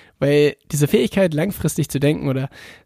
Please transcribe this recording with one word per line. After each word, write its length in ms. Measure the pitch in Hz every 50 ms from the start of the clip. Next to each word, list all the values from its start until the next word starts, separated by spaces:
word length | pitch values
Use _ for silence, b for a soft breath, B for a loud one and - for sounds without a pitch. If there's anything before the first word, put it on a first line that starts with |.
| B B B _
weil 360 | 135 143 143 147 147 143 - - _ _
diese 160 | - 143 147
Fähigkeit, 460 | 143 - 233 247 208 - 202 190 175 147
langfristig 560 | 147 170 202 - - - 156 - - 147 -
zu 100 | - 135
denken 300 | 143 147 160 - - 143
oder 200 | 127 131 135 - B B B B B B B